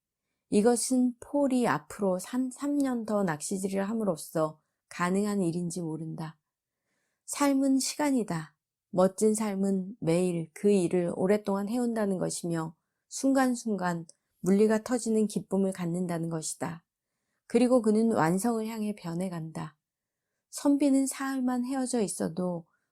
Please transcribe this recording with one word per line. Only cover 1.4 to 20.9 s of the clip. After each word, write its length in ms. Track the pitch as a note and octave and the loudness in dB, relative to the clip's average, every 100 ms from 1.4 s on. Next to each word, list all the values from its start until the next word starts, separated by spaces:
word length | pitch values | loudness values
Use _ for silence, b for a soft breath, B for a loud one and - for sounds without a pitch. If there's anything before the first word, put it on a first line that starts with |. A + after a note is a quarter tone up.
| C#4 B3+ G#3 | 2 2 2
앞으로 520 | D3+ - - G3+ F3+ | 0 -4 -4 -2 -2
삼, 320 | - B3 C4 | -4 -4 -4
삼 260 | - C#4+ C#4+ | -6 -4 0
년 300 | C4+ A#3+ A3 | 0 -2 -2
더 160 | G#3 | 0
낚시질을 680 | F#3+ D3+ - G3 F#3+ G3 G3 | 0 -2 -4 -4 -2 -2 -2
함으로써 720 | A3+ G3+ D#3 - E3 D#3 D#3 _ _ _ | -2 -2 -4 -4 -2 -2 -4 _ _ _
가능한 540 | - F3+ G3 G#3 G3+ | -2 0 2 0 0
일인지 400 | E3+ F3 F3 F#3 | 0 -2 -4 -6
모른다. 560 | D#3+ D#3 D#3+ D#3 D#3+ - _ _ _ _ _ _ _ _ - | -6 -6 -8 -8 -10 -14 _ _ _ _ _ _ _ _ -12
삶은 540 | - C#4+ C4+ C4+ C4+ | 0 2 4 4 2
시간이다. 760 | - - D4 C4 G3+ E3 D#3+ _ _ _ _ | 0 -2 0 0 0 -4 -8 _ _ _ _
멋진 420 | F3+ F#3+ - A3 | 2 2 4 2
삶은 640 | G#3+ G#3+ F#3+ G3 F#3+ F#3 A#3+ | 2 -2 0 0 0 -4 -4
매일 520 | D#3+ E3+ F#3 E3+ D#3+ | 0 2 2 -2 -6
그 160 | - G3+ | 0 4
일을 420 | G3+ E3+ F#3 E3+ - | 4 4 0 0 0
오랫동안 540 | F#3 G#3+ G#3 G3 G3+ | 2 2 0 -4 -2
해온다는 500 | B3 A#3+ A3+ G3+ F#3 | -2 -2 0 -2 0
것이며 560 | E3 E3 F3 E3 D#3+ - _ _ _ | -2 -4 -4 -4 -4 -10 _ _ _
순간순간 960 | - C4+ C4+ B3+ A#3+ A3+ F#3+ F3 E3+ E3 _ _ _ | -2 2 4 2 0 -4 -2 -2 -4 -8 _ _ _
물리가 420 | F3 G3 A3 A3 | 2 4 4 2
터지는 420 | A3 B3 A3+ A3 G#3 | 0 -2 0 0 0
기쁨을 480 | G3 - F#3+ F#3+ | -2 -2 0 0
갖는다는 560 | F#3 F3 F3 F3 E3+ E3 | -2 -4 -2 -2 -4 -4
것이다. 540 | D#3+ D#3 - - E3 _ _ _ _ _ _ - | -4 -6 -8 -8 -10 _ _ _ _ _ _ -2
그리고 340 | A#3 A#3+ B3+ | 2 4 4
그는 300 | G#3+ G#3+ A3+ | 4 4 4
완성을 520 | E3+ D#3+ F#3+ A#3+ A3+ A3 | 4 4 2 0 -2 -4
향해 260 | A3+ G#3+ | -6 -6
변해간다. 840 | G#3 E3+ E3 F#3+ E3+ D#3+ D#3+ D#3 - _ _ _ _ _ _ _ | -6 -6 -4 -4 -6 -8 -10 -12 -14 _ _ _ _ _ _ _
선비는 560 | - C#4+ C#4+ D4 | -2 0 4 4